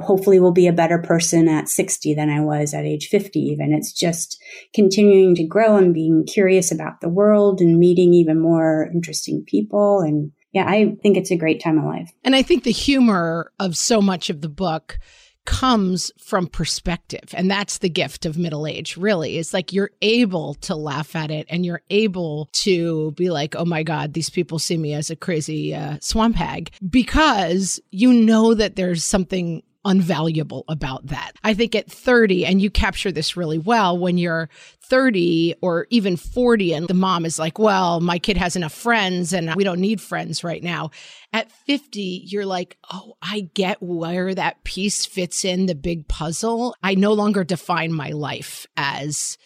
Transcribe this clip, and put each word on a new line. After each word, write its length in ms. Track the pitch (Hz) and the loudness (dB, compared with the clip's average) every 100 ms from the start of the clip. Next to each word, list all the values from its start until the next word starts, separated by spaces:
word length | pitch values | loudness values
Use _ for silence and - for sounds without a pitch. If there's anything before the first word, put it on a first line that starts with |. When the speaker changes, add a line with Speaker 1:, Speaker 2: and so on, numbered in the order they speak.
Speaker 1:
hopefully 380 | - 185 202 190 | 0 0 4 6
will 120 | 180 | 6
be 140 | 175 175 | 6 4
a 60 | |
better 260 | 170 165 170 | 4 2 0
person 500 | 170 170 - 170 165 | 2 0 2 4 4
at 200 | 156 - | 2 -2
sixty 420 | - 165 - 151 | -4 -2 -4 -4
than 140 | 151 151 | -2 0
I 120 | 147 | 0
was 340 | 151 151 147 | 0 -2 -2
at 100 | 151 | -4
age 240 | 151 151 - | -4 -6 -2
fifty 320 | 208 202 156 | -2 -2 -4
even. 320 | 139 147 143 | -2 -2 0
It's 200 | 151 - | 0 -2
just 480 | - 170 170 - - - - - | -4 -4 -2 -8 -12 -18 -20 -6
continuing 600 | - 196 208 208 190 190 175 | 2 4 6 8 8 8 4
to 80 | |
grow 320 | 165 202 220 208 | 2 2 4 6
and 160 | 180 | 6
being 300 | 165 160 160 | 4 2 2
curious 460 | 156 214 190 190 175 | 2 2 4 4 2
about 280 | 165 156 - | -2 -6 -6
the 80 | 170 | -4
world 520 | 175 208 208 202 196 | 2 4 6 4 4
and 180 | 175 170 | 4 6
meeting 340 | 175 175 180 | 6 6 6
even 260 | 175 160 160 | 6 6 4
more 480 | 165 165 160 156 156 | 4 4 2 2 0
interesting 500 | 170 165 151 - 151 - | -4 -4 -8 -6 -6 -2
people. 540 | - 214 208 208 196 | -2 0 0 2 2
And 300 | 160 151 151 - _ | 2 -2 -4 -10 _
yeah, 120 | 196 175 | -2 0
I 280 | 208 208 214 | 2 2 2
think 140 | 208 185 | 2 2
it's 140 | 180 | 2
a 60 | 180 | 0
great 240 | 160 - | 0 0
time 180 | 165 156 | 0 0
of 60 | |
life. 260 | 147 165 170 _ | 0 -6 -10 _
Speaker 2:
And 100 | 254 269 | 0 2
I 60 | |
think 200 | 254 339 | 2 2
the 60 | 247 | 0
humor 800 | - - 277 240 190 165 165 160 - | -2 0 4 4 4 0 -4 -8 -6
of 160 | 190 156 | -6 -4
so 240 | - 226 | 0 2
much 300 | 196 180 - | 2 0 -4
of 100 | 151 | -6
the 80 | 156 | -8
book 500 | 147 185 160 - - - _ _ _ - | -6 -4 -4 -8 -12 -12 _ _ _ -4
comes 680 | - 262 233 185 180 - - | 0 2 2 2 0 -4 -10
from 280 | - 202 175 | -4 -2 -2
perspective. 840 | - 156 - - 170 - - - | -4 -4 -4 -4 -6 -8 -16 -12
And 160 | - 185 | -4 -2
that's 280 | 196 202 - | -2 -4 -4
the 100 | 196 | -2
gift 380 | 156 131 - 165 | -2 -4 -4 -8
of 100 | 156 | -4
middle 300 | 170 147 151 | -4 -4 -6
age, 300 | - 160 170 | -8 -10 -4
really. 420 | 202 190 135 110 | -2 0 -2 -6
It's 160 | 160 | -4
like 180 | 190 165 | -6 -4
you're 180 | 185 196 - | -4 -4 -2
able 520 | 208 233 226 175 143 | 0 2 2 0 -6
to 200 | 143 - 165 | -10 -8 -8
laugh 400 | 151 139 151 165 | -6 -6 -6 -6
at 140 | 156 | -6
it 160 | 151 - | -8 -6
and 160 | 175 | -4
you're 180 | 175 170 - | -4 -6 -2
able 580 | 202 220 180 165 151 151 - | 0 0 -2 -6 -6 -6 -4
to 480 | 208 180 170 160 156 | 0 0 0 -2 -4
be 180 | 143 180 | -2 -2
like, 260 | 156 151 - | -2 -4 -4
"Oh 80 | |
my 180 | 170 160 | -2 -2
God, 300 | 160 151 147 | -4 -4 -4
these 180 | 156 156 | -6 -4
people 280 | - 175 160 | -4 -4 -4
see 180 | - 170 | -4 -4
me 160 | 151 | -2
as 180 | 147 156 | -4 -6
a 60 | 160 | -8
crazy, 580 | - 160 156 156 151 | -4 -4 -4 -6 -6
uh, 220 | 151 147 147 | -6 -8 -8
swamp 360 | - 220 226 226 | -4 0 2 0
hag," 340 | 147 151 170 - 190 | -2 -6 -12 -12 -2
because 920 | 262 - 285 311 214 170 180 190 - - | 0 2 2 2 2 0 -2 -2 -6 -10
you 220 | 190 254 | 2 4
know 420 | 240 220 220 226 | 6 6 6 6
that 220 | 220 208 - | 4 0 -2
there's 260 | 180 170 | -2 -2
something 580 | - 196 180 185 170 160 - _ - | 0 -2 -2 -4 -4 -8 -12 _ 0
unvaluable 760 | 190 170 156 165 156 147 131 - | 2 2 0 -2 -2 -6 -10 -10
about 380 | 160 135 131 131 | -8 -8 -10 -10
that. 260 | 143 - - | -12 -12 -6
I 120 | - | -2
think 200 | 208 233 | 0 0
at 160 | 214 - | -2 -6
thirty, 540 | - - 247 220 180 | -6 2 4 4 2
and 160 | 170 190 | 2 2
you 80 | 202 | 2
capture 400 | - 214 - 202 | 2 0 -2 -4
this 240 | 151 156 175 | -4 -4 -4
really 220 | 165 160 | -4 -4
well, 380 | 170 233 190 175 | 0 2 2 0
when 220 | 180 180 | 0 0
you're 320 | 175 165 156 - - _ | 0 -2 -6 -12 -20 _
thirty 680 | _ 262 262 190 175 165 165 160 | _ 2 4 2 2 2 0 -2
or 240 | 185 170 - | -2 -2 0
even 260 | 240 196 175 | 0 2 -2
forty 560 | - 247 247 233 180 | -4 -2 2 2 0
and 120 | 156 170 | -2 -2
the 60 | |
mom 300 | 185 190 175 | 0 0 0
is 140 | 165 160 | -4 -4
like, 200 | 160 180 | -6 0
"Well, 420 | 214 190 180 170 | 2 2 2 0
my 180 | 175 175 | -2 -2
kid 180 | - 175 | -2 -2
has 200 | 180 180 | -2 -4
enough 160 | 160 | -6
friends 580 | - 240 233 190 180 170 | -6 -2 0 0 -2 -4
and 220 | 185 165 | -4 -4
we 100 | 165 | -2
don't 160 | 196 175 | -2 0
need 200 | 190 220 | -2 -2
friends 440 | - 165 165 156 | -6 -8 -8 -8
right 180 | 175 - | -8 -8
now." 280 | 175 160 156 - - - _ | -6 -8 -8 -12 -20 -20 _
At 180 | 220 226 | -8 -8
fifty, 720 | _ - 277 - 202 190 180 - | _ -4 -4 -4 -8 -8 -8 -8
you're 180 | 202 | -6
like, 320 | 196 185 180 - - | -4 -6 -6 -12 -18
"Oh, 220 | 185 - - | -18 -18 -14
I 260 | 175 208 180 | -8 -8 -8
get 240 | - 185 214 | -4 -4 -4
where 540 | 175 170 165 180 185 | -6 -6 -4 -4 -4
that 300 | 190 147 - | -2 -4 -6
piece 420 | - 185 202 - - | -10 -6 -4 -4 -6
fits 380 | - 180 - 190 | -6 -6 -4 -4
in 180 | 185 190 | -2 -2
the 100 | 151 | -2
big 320 | 170 170 - | -6 -6 -6
puzzle." 680 | - 160 165 226 233 240 - | -6 -6 -4 -4 -2 -4 -4
I 120 | 190 190 | -2 2
no 160 | 208 | 2
longer 300 | 214 208 202 | 2 0 0
define 480 | 175 180 - 170 165 | -2 -6 -4 -4 -4
my 180 | 160 143 | -6 -6
life 560 | 147 139 135 - - - - | -8 -8 -10 -12 -16 -12 -6
as, 640 | 143 - 147 147 - - | -4 -4 -6 -6 -8 -10